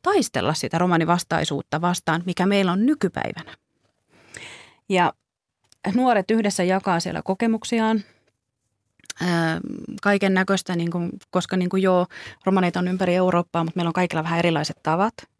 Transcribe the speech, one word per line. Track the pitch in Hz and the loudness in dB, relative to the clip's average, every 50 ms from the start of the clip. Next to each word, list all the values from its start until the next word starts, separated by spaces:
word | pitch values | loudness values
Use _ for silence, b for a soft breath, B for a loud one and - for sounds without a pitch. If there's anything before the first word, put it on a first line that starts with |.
taistella | - 359 415 370 233 - - 120 92 123 156 | 2 4 2 2 2 2 -2 0 0 0 0
sitä | - - - - 165 | 0 -4 -2 0 0
romanivastaisuutta | 180 185 175 165 165 160 175 180 - _ 170 160 151 - 147 139 - _ - 156 | 2 4 4 2 4 2 0 0 0 _ -2 -2 -2 -2 -4 -6 -4 _ -4 -2
vastaan, | 170 180 180 - _ - 160 165 175 | 0 0 -2 -2 _ -2 -2 -2 -2
mikä | 190 175 - 180 | -4 -2 0 0
meillä | 196 202 196 196 180 | 2 2 2 2 2
on | 175 190 220 | 2 2 2
nykypäivänä. | 269 311 - - 175 - - - - - - - - - _ _ _ _ _ _ _ _ _ _ B B B B B B B B B B B B B B B B - | 2 2 2 0 -2 -2 -4 -6 -6 -8 -12 -14 -18 -20 _ _ _ _ _ _ _ _ _ _ B B B B B B B B B B B B B B B B 0
Ja | 196 180 175 - - _ _ _ _ _ _ _ _ _ _ _ _ _ - 202 190 | 2 2 2 2 0 _ _ _ _ _ _ _ _ _ _ _ _ _ -6 -2 0
nuoret | 247 254 254 240 226 - - | 2 2 4 4 2 2 2
yhdessä | 226 226 208 202 190 - | 0 2 2 0 0 0
jakaa | 180 180 185 196 - 202 175 170 | 0 2 0 0 0 0 0 0
siellä | - 180 160 160 - | -2 -4 -6 -6 -4
kokemuksiaan, | - 190 - 233 226 220 220 - - 240 226 220 220 220 214 202 b b b b _ _ _ _ _ _ _ _ _ _ _ _ _ _ _ _ - - - | -4 -2 0 0 0 0 -2 -2 -2 -2 0 2 2 0 0 -2 b b b b _ _ _ _ _ _ _ _ _ _ _ _ _ _ _ _ -18 -10 -4
ää, | 165 180 170 165 165 160 160 170 - - - - - - - 196 | -2 0 2 2 2 0 -2 -4 -6 -8 -10 -12 -12 -12 -12 -4
kaiken | - 202 202 196 196 190 190 | 0 0 2 2 2 2 2
näköistä, | 185 190 185 196 185 - - 180 | 2 2 0 0 -2 -2 -4 -4
niin | 170 170 170 | -2 -2 -2
kuin, | 170 175 175 175 - - - _ | -2 -4 -4 -6 -8 -10 -18 _
koska | - 185 175 - 190 | -4 -4 -2 -2 -2
niin | 185 180 180 | -2 0 0
kuin | 190 190 | 0 2
joo, | 190 190 185 180 180 B B B B B B B _ | 2 4 4 2 2 B B B B B B B _
romaneita | 190 190 190 180 175 175 180 | 0 2 2 2 2 0 -2
on | 180 180 | -2 -2
ympäri | 185 185 190 180 175 | -2 0 0 2 2
Eurooppaa, | 185 185 185 180 175 175 _ - 170 165 | 2 2 2 2 0 -2 _ -4 -4 -4
mutta | 160 - 185 | -2 -2 -2
meillä | 170 170 | -2 -2
on | |
kaikilla | 165 185 180 175 - 165 | 0 0 -2 0 -2 -4
vähän | 156 165 170 170 | -4 -2 -2 0
erilaiset | 170 175 165 147 151 - 156 _ | 2 2 0 0 -2 -4 -8 _
tavat. | _ 156 156 175 202 226 _ - - _ _ | _ -2 0 2 0 -2 _ -8 -20 _ _